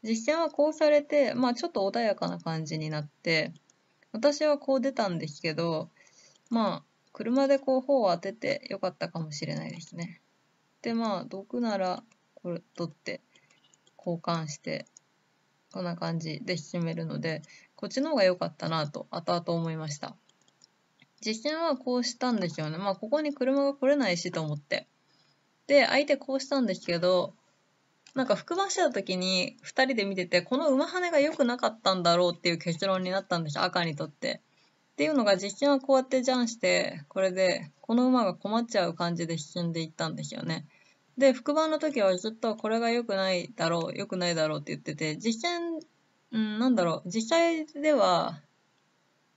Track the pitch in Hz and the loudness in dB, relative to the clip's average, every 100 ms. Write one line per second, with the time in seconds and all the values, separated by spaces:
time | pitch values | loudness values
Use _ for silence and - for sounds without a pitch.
0 | 220 226 226 311 320 320 294 311 302 294 | -4 -2 0 0 0 2 0 4 4 4
1 | 294 294 262 240 247 240 339 233 196 233 | 4 2 2 2 0 0 -4 -2 -2 0
2 | 226 196 175 175 170 160 156 160 156 151 | 0 0 -2 -4 -4 -4 -4 -4 -4 -4
3 | 147 _ - 160 151 165 _ _ _ _ | -6 _ -2 0 0 -8 _ _ _ _
4 | _ 220 277 294 302 285 294 269 269 269 | _ 0 2 4 2 2 2 0 2 0
5 | 208 170 151 147 165 156 170 160 165 _ | -2 -2 -6 -6 -6 -2 -2 -2 -4 _
6 | _ _ - _ _ 226 208 170 - _ | _ _ -20 _ _ 0 0 -2 -10 _
7 | _ - 220 254 277 277 269 262 262 277 | _ -8 0 2 4 2 4 0 2 2
8 | 208 170 196 - - - - 196 190 - | 4 2 -2 -6 -4 -4 -4 -4 -4 -4
9 | 170 170 160 147 156 151 160 175 170 160 | -6 -6 -8 -6 -6 -6 -6 -12 -14 -12
10 | 170 175 _ _ _ _ _ _ 233 226 | -12 -12 _ _ _ _ _ _ -4 -2
11 | 226 190 - 190 202 247 240 202 185 180 | -2 -4 -6 -12 -8 -4 -2 0 -2 -4
12 | - _ _ - 180 170 - - 170 - | -10 _ _ -12 -8 -8 -10 -8 -8 -8
13 | - - _ _ _ _ _ _ _ _ | -10 -10 _ _ _ _ _ _ _ _
14 | - 170 170 170 156 151 - 156 - - | -6 -6 -2 -4 -4 -10 -8 -8 -10 -20
15 | _ _ _ _ _ _ _ 190 180 170 | _ _ _ _ _ _ _ -8 -6 -4
16 | 165 165 160 151 - 175 - 175 165 165 | -4 -4 -6 -8 -6 -6 -4 -4 -4 -4
17 | 165 147 160 156 - - _ - 208 - | -6 -6 -4 -6 -10 -20 _ -12 -8 -4
18 | 302 294 190 180 170 - 165 160 147 156 | 0 4 4 4 -4 -4 -4 -2 -2 -6
19 | - 170 170 175 170 170 165 160 156 147 | -8 -8 -2 -2 0 -2 -2 -6 -8 -10
20 | - - _ _ _ _ - _ _ _ | -12 -14 _ _ _ _ -20 _ _ _
21 | _ _ 220 220 294 311 330 269 262 247 | _ _ -8 -4 -4 0 0 0 0 0
22 | 240 - 254 226 175 147 156 160 202 196 | -2 -2 0 0 0 -4 -6 -2 -2 -2
23 | 220 294 302 285 254 269 277 277 262 285 | 0 0 0 0 2 2 2 2 2 4
24 | 220 175 175 170 156 147 - - - _ | 2 0 -2 -4 -4 -6 -4 -6 -6 _
25 | _ _ _ _ _ _ - 285 247 269 | _ _ _ _ _ _ 4 6 6 2
26 | 294 277 - 269 269 277 233 185 - 170 | 2 0 0 -4 -2 0 0 -2 -2 0
27 | 180 185 175 - _ _ _ _ _ _ | 2 2 0 -8 _ _ _ _ _ _
28 | - - 262 185 - 349 392 - 330 240 | -10 -4 0 0 0 -4 -2 0 0 0
29 | 196 185 185 185 180 - - - 262 240 | -4 -2 0 0 -2 -8 -10 0 2 2
30 | 196 190 175 180 175 254 320 262 330 359 | -2 -2 2 0 2 0 2 2 2 0
31 | 359 320 294 311 247 247 226 220 196 185 | 2 2 2 2 0 2 -2 0 0 2
32 | 170 170 180 175 175 165 - 165 196 190 | 4 4 4 2 -2 -2 -2 -2 0 0
33 | 180 190 196 170 160 147 185 180 165 151 | 0 -4 -2 -4 -2 -2 -2 0 -2 -4
34 | 156 - - - _ _ _ _ _ - | -8 -6 -6 -6 _ _ _ _ _ -2
35 | 294 294 208 190 202 - 285 277 269 262 | 2 4 4 2 0 0 2 2 4 4
36 | 262 262 254 254 233 226 185 180 - 175 | 4 0 2 2 0 0 2 2 0 -6
37 | 147 190 190 185 185 - 156 _ - 233 | -8 0 0 4 2 2 -4 _ 0 2
38 | 254 254 202 170 196 220 233 208 175 170 | 4 4 2 0 -2 -2 0 0 0 0
39 | 170 170 165 165 - 180 170 165 160 - | -2 -2 -2 -4 -6 -4 -4 -4 -6 -6
40 | 165 165 147 - 165 160 - _ _ _ | -6 -6 -8 -8 -6 -6 -8 _ _ _
41 | _ - 269 262 - 294 311 311 311 254 | _ 4 4 4 0 0 2 0 0 2
42 | 196 185 220 226 233 220 214 226 233 233 | 2 2 -2 -4 -4 -2 -2 0 0 -2
43 | 233 196 190 180 170 - 165 170 165 - | -2 -2 0 0 -4 -4 0 0 -2 -6
44 | 202 185 175 165 156 151 147 151 - 147 | -6 -2 -2 0 0 -2 -6 -8 -8 -6
45 | 156 151 214 226 349 349 339 320 - _ | -4 -2 -2 -2 -2 -4 -4 -6 -10 _
46 | _ _ _ 226 214 214 254 226 170 160 | _ _ _ -4 -2 0 2 2 2 -2
47 | 180 220 226 330 339 320 311 285 302 285 | -4 -4 2 4 4 2 -4 -2 2 4
48 | 190 170 165 143 _ _ _ _ _ _ | 4 4 2 -6 _ _ _ _ _ _
49 | _ _ _ | _ _ _